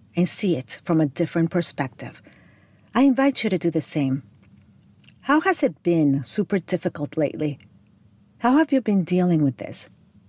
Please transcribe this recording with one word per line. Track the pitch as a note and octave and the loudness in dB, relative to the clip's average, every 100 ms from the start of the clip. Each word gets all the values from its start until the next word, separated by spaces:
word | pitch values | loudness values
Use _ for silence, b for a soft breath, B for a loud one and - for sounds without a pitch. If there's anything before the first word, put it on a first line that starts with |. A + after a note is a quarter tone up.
| _ - | _ -2
and | F3 | 0
see | - G#3 C3+ | 0 0 -2
it | - - | -4 -6
from | - D#3+ | -2 0
a | |
different | D3+ - E3 E3+ E3 | 0 0 -2 0 0
perspective. | F3+ E3+ - C3+ - A#2+ - b b b b b b b | 0 -2 -4 -8 -10 -18 -18 b b b b b b b
I | A3 | 2
invite | C#4 B3 C#4 C4+ | 2 4 2 0
you | A3 | -2
to | F#3 | 0
do | E3+ | 0
the | D#3 | -2
same. | - D#3 C3+ C3+ - - _ - - - - _ - _ | -2 -2 0 -2 -6 -20 _ -20 -20 -20 -20 _ -20 _
How | - D4+ | 0 2
has | F#4 F4+ | 2 0
it | B3+ - | -2 -2
been | - E3+ D3 C3+ | 0 2 2 2
super | B2+ - G3+ G3 | 0 -2 0 -2
difficult | - F3+ F3+ - D3 - | -2 -4 -4 -6 -6 -2
lately? | D3 - D#3 C#3 - _ _ _ _ _ _ _ | -4 -2 -6 -6 -14 _ _ _ _ _ _ _
How | A#3+ C#4 | 2 2
have | D#4+ | 2
you | C4+ | 0
been | A3 G3 | 0 0
dealing | D#3+ F3+ F3+ E3 | 0 0 2 2
with | C#3+ B2+ | 0 -2
this? | - - - _ _ _ | -6 -6 -6 _ _ _